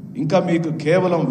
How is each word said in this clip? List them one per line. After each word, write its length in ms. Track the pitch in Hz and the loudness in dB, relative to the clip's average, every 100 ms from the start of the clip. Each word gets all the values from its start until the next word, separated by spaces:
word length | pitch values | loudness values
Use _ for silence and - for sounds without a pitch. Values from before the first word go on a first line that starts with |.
| - - | -12 -6
ఇంకా 160 | 156 190 170 | 0 2 2
మీకు 200 | 165 160 - | 0 0 -4
కేవలం 380 | 156 180 185 170 131 | 0 2 2 0 0